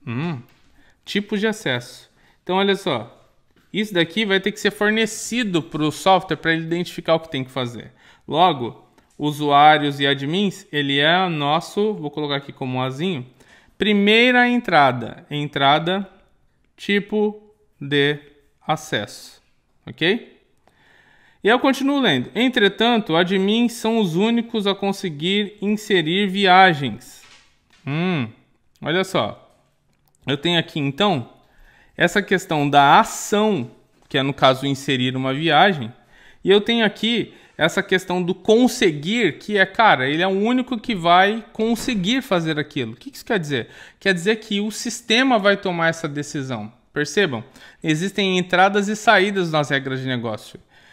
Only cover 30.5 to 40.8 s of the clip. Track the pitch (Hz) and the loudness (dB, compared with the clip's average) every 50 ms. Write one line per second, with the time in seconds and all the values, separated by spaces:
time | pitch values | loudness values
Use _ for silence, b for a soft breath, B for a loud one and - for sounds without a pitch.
30.5 | 175 165 160 - - 160 139 139 139 - 202 208 175 131 113 - - _ b b | 0 0 -2 -2 -4 -4 -4 -2 0 0 0 0 0 0 -4 -8 -14 _ b b
31.5 | b b b b b b b b b - 156 180 - 208 196 - 202 175 - - | b b b b b b b b b -2 -2 0 0 -2 0 0 -2 -2 -2 -2
32.5 | 160 151 143 143 139 143 139 143 160 196 226 - - - - - 214 208 214 214 | -2 -2 0 4 4 6 6 8 6 6 4 2 -4 -10 -6 -2 0 0 2 0
33.5 | 202 147 117 123 - _ _ _ _ _ _ _ - 143 135 139 139 - 147 131 | 0 -2 -4 -8 -12 _ _ _ _ _ _ _ -4 -2 -2 -2 0 2 4 4
34.5 | 131 131 139 139 139 135 - - 139 127 123 127 131 131 131 135 135 143 165 165 | 4 2 0 -4 -4 -4 -4 -4 -2 -2 -2 -2 -4 -4 -4 -4 -4 -4 -2 2
35.5 | 147 147 180 208 185 147 117 107 - _ b b b b b b b b - 170 | 4 4 4 4 2 -2 -6 -10 -12 _ b b b b b b b b 0 2
36.5 | 196 208 208 233 233 233 226 202 208 - - 220 240 214 151 B B B B B | 2 2 2 2 0 0 0 0 -2 -2 -4 -2 -2 -2 -4 B B B B B
37.5 | B - 147 165 - 202 185 - 190 180 - - 180 180 180 170 185 - - - | B -4 -2 -2 -2 -4 -2 -2 -2 -2 -2 -2 -4 -2 -2 -4 -4 -2 2 2
38.5 | 214 233 254 240 - - - 180 151 147 143 180 220 247 226 160 - - - - | 4 4 4 2 2 2 0 0 0 -2 -4 -4 -2 0 0 0 -2 -4 -6 -2
39.5 | 208 196 185 185 - - 226 208 160 135 127 135 147 160 180 190 190 196 202 226 | 0 0 0 0 2 4 4 4 4 4 2 0 0 0 -2 -2 0 0 0 0
40.5 | 254 254 247 - 254 220 | 0 0 -2 -4 -6 -8